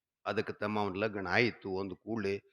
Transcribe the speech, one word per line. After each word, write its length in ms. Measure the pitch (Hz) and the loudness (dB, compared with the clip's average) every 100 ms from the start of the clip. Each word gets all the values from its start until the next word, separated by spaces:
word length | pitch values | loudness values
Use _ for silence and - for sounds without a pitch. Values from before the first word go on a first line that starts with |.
| _ _ - | _ _ -2
ಅದಕ್ಕೆ 260 | 101 - | -2 -2
ತಮ್ಮ 280 | 101 104 107 | -2 -2 2
ಅವ್ನ 160 | 101 92 | 0 0
ಲಗ್ನ 320 | 110 104 92 | -2 -2 2
ಆಯ್ತು." 400 | 98 120 - 101 | 4 4 0 -6
ಒಂದು 260 | 92 98 90 | -4 -4 -8
ಕೂಡ್ಲೆ 380 | 101 113 98 98 - | -6 -2 -2 -2 -6